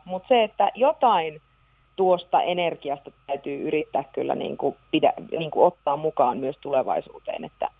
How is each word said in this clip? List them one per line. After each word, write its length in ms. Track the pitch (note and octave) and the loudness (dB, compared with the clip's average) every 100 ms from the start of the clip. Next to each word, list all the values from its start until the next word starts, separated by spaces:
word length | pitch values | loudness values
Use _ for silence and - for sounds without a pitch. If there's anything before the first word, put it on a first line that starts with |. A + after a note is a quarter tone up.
| - | -8
mut 180 | F#3 - | -10 2
se, 160 | B3 | 2
että 280 | G#3+ - G3+ G3+ | 2 0 -2 2
jotain 680 | C4+ D#4+ B3 F#3+ D#3+ D#3 _ _ _ _ _ - | 0 2 2 2 0 -8 _ _ _ _ _ -2
tuosta 460 | F#3+ F3 F3 C#3+ | 2 2 2 0
energiasta 720 | - F3+ E3+ D#3 C#3+ C#3+ - _ - | 0 0 -2 -4 -8 -8 -10 _ -8
täytyy 400 | C#3 D3 C#3+ - | -8 -6 -6 -2
yrittää 360 | D#3 D#3 - - | -2 -2 -4 -4
kyllä 220 | - C#3 C3+ | -6 -4 -4
niinku 420 | - - C#3 - _ | -4 -4 -6 -6 _
pidä-, 220 | D#3 D3 - - | 2 2 0 -6
niinku 320 | - D#3+ - | -8 -6 4
ottaa 340 | F3 - - C#3+ | 4 4 -4 -2
mukaan 400 | D#3 - B2 C#3 | -2 0 0 0
myös 200 | C3 C#3+ | -6 -8
tulevaisuuteen, 800 | C#3+ C3+ G2 E2 - - - - | -2 -2 0 -2 -4 -14 -12 -10
että, 260 | - - B1 - | -12 -8 -8 -8